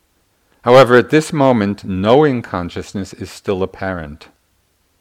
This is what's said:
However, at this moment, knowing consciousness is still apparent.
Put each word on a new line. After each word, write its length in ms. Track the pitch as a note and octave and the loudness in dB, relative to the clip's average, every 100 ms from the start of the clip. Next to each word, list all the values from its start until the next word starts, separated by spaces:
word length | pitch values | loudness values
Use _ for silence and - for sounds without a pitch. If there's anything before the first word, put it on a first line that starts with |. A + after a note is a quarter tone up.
| _ _ _ _ _ _ | _ _ _ _ _ _
However, 320 | A#2+ B2+ A#2+ B2 | 4 6 6 4
at 120 | A2+ | 4
this 240 | D#3 D3+ | 0 -2
moment, 500 | D#3 C3+ A#2+ G2+ G2+ | -2 0 0 -2 -6
knowing 600 | - F#2 G#2 C3 D3+ B2+ | -8 -4 2 2 2 -2
consciousness 720 | - F#2 F2 F#2+ - G2+ F#2+ | -6 -8 -8 -12 -12 -12 -12
is 160 | - F#2 | -14 -16
still 320 | - - F#2+ | -12 -8 -6
apparent. 680 | F#2+ - G2 F2+ D2+ D2 - _ _ _ _ _ _ _ | -6 -8 -10 -10 -12 -18 -20 _ _ _ _ _ _ _